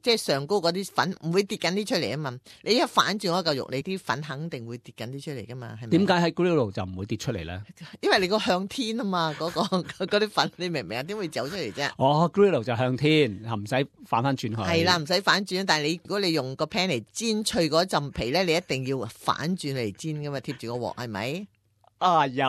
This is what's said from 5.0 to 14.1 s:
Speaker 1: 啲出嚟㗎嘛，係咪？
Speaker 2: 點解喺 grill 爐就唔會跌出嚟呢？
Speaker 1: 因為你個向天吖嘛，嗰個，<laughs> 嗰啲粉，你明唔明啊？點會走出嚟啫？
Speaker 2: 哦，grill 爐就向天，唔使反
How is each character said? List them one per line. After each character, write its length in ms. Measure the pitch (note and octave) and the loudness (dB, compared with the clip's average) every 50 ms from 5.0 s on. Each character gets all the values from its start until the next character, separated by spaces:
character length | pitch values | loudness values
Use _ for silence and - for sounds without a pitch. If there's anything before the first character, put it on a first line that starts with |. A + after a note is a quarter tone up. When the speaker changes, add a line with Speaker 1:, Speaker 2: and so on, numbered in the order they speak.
| A2+ A#2 | -10 -10
Speaker 1:
啲 80 | C3 C#3 | -10 -10
出 80 | C3+ D#3+ | -10 -10
嚟 160 | C#3+ B2 G2+ | -10 -10 -10
㗎 80 | A2+ B2 | -10 -12
嘛， 180 | B2+ A#2+ A2+ A2+ A2 | -12 -12 -12 -12 -10
係 40 | A#2+ | 0
咪？ 40 | A2+ | 4
Speaker 2:
點 180 | - E3 G3+ | 4 6 6
解 60 | F#3+ | 6
喺 200 | F3+ F3 E3+ E3 E3 | 4 4 4 2 2
grill 180 | - F3 F3+ E3+ | 2 2 4 4
爐 160 | D3+ A#2+ G2+ | 4 2 2
就 120 | F#2 - | -2 -4
唔 140 | F#2 F#2 F#2 | -6 -6 -6
會 100 | F#2+ G2 | -6 -6
跌 100 | - A2+ | -4 -4
出 160 | G2+ - C#3 | -4 -4 -4
嚟 100 | A2 F#2 E2 | -4 -4 -6
呢？ 160 | E2 F2+ F#2+ G#2+ - - - E3+ - - - | -8 -8 -10 -10 -14 -18 -20 -20 -20 -10 -2
Speaker 1:
因 80 | - G4+ | 0 2
為 80 | C#4 A3 | 4 4
你 80 | F#3 F3 | 4 2
個 100 | G#3 A3 | 2 2
向 300 | F#3+ G#3 F3+ F3+ F#3+ G3 | 2 2 2 0 0 -4
天 260 | - - A#3+ G#3+ A3 A#3 | -6 -4 -4 -2 -2 -2
吖 60 | B3+ | -2
嘛， 300 | G3 F#3 F3 E3 D#3+ D3 - | 0 0 0 0 0 -2 -2
嗰 120 | D#3+ F3 | -4 -2
個， 280 | F3 D#3 G#3 F#3+ F#3+ F3+ | 0 0 0 0 0 -2
<laughs> 240 | D#3+ - - - G3 | -2 -2 -6 -6 -4
嗰 160 | F3 G#3 G#3 | 0 2 2
啲 60 | G#3+ G#3 | 0 2
粉， 240 | - - E3 D#3+ - | 2 0 0 0 0
你 120 | - F3 F3+ | -4 -4 -4
明 140 | E3+ C#3 | -2 -4
唔 40 | G#2 | -4
明 120 | E2 G#2+ B2 | -4 -6 -6
啊？ 40 | |
點 140 | C#3 E3 G#3 | -6 -6 -6
會 100 | A3 G3 D#3 | -6 -6 -6
走 200 | - B2 A#2+ C#3+ | -4 -4 -4 -4
出 80 | F#3+ | -4
嚟 160 | G3 D3 G#2+ | -6 -6 -6
啫？ 180 | F#2 C3 C#3+ C3 - | -4 -4 -4 -4 0
Speaker 2:
哦， 340 | - C3 C#3 D3 D3+ F3 E3 | 2 4 4 6 4 4 4
grill 200 | - G3 G3+ G3 | 4 6 6 6
爐 120 | E3+ B2+ | 4 2
就 140 | G#2+ A#2+ A#2 | 0 0 0
向 180 | A2+ C3 B2+ B2+ | 2 2 0 2
天， 360 | A#2+ C#3+ D3+ D#3 D#3 C#3+ A#2 G2 F#2+ | 2 4 4 6 6 4 4 0 -4
唔 240 | G#2+ A2+ A#2 G#2 G2+ | -6 -6 -6 -6 -4
使 200 | G#2+ C3 B2+ C#3+ - _ - C4+ | 0 0 0 0 -2 _ -16 -4
反 180 | - | 0